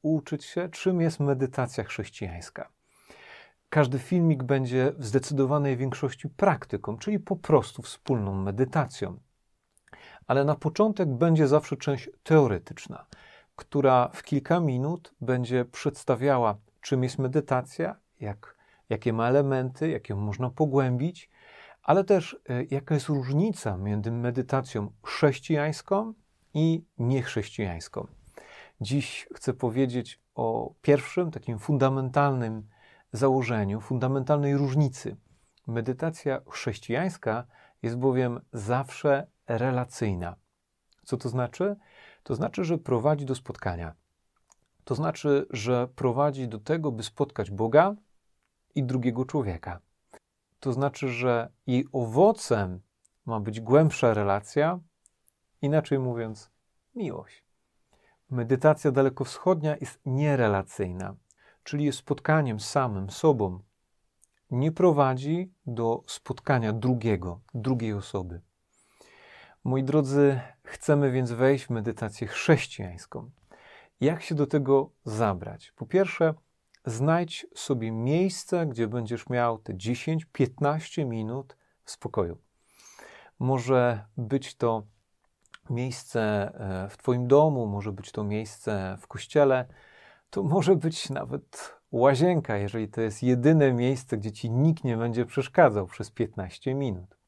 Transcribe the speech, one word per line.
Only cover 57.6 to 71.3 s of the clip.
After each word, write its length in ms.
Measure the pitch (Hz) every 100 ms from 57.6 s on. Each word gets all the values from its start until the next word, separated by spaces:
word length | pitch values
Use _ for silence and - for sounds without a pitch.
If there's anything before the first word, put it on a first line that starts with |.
| _ _ _ _ _ _ _
Medytacja 640 | 127 117 127 156 156 151
dalekowschodnia 840 | 127 135 131 127 - - 180 151 147
jest 180 | 139 - -
nierelacyjna, 1080 | 131 147 135 113 98 95 - 92 90 95 95 _ _ _ _
czyli 220 | - 147 147
jest 140 | 139
spotkaniem 600 | - 139 - 156 139 107
z 100 | -
samym 400 | 147 127 101 95
sobą. 500 | - 160 135 98 90 - _ _ _ _ _ _ _ _
Nie 200 | 123 151
prowadzi 800 | 160 185 147 135 131 139 170 185 _ -
do 380 | 117 117 117 -
spotkania 640 | - - 127 - 131 110
drugiego, 680 | 110 127 123 113 98 90 87 -
drugiej 400 | 120 113 127 113
osoby. 480 | 101 - 101 90 85 - _ _ _ _ _ - _ - - - _
Moi 200 | - 131
drodzy, 560 | 131 151 135 139 143 131 123 -
chcemy 480 | - - - 147 139
więc 200 | 127 123